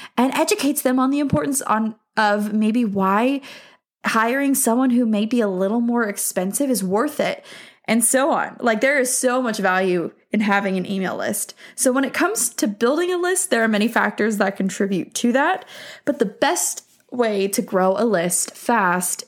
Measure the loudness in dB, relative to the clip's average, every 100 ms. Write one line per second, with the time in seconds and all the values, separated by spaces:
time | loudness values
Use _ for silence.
0 | -6 0 0 2 0 0 0 0 0 2
1 | 2 0 0 0 0 -2 0 0 -2 -6
2 | _ 0 2 2 0 0 2 2 0 2
3 | 2 2 2 -2 -6 -18 -20 _ _ _
4 | -2 0 2 2 0 2 2 2 2 2
5 | 2 0 0 0 0 0 0 0 0 0
6 | -2 -4 -4 -2 -2 -2 0 0 0 0
7 | 0 -2 -4 -4 -12 -20 -20 _ -2 0
8 | 2 2 2 0 -2 -2 0 2 2 2
9 | 0 0 0 0 -2 0 2 2 2 0
10 | -2 -8 _ 0 2 2 2 -2 -2 -4
11 | -4 -4 -4 -4 -8 -12 -16 -2 0 2
12 | 0 0 -2 0 -4 -2 -4 0 0 2
13 | 0 -2 -2 -2 -2 0 2 0 0 0
14 | 0 0 -2 0 -2 -2 -4 -2 -2 -2
15 | -4 -2 0 2 2 -2 -8 -18 -18 -8
16 | -4 -2 -2 0 0 0 -4 -6 -14 _
17 | _ -2 0 0 0 -2 0 2 2 2
18 | 2 0 0 -2 -4 -6 0 2 2 0
19 | -2 -6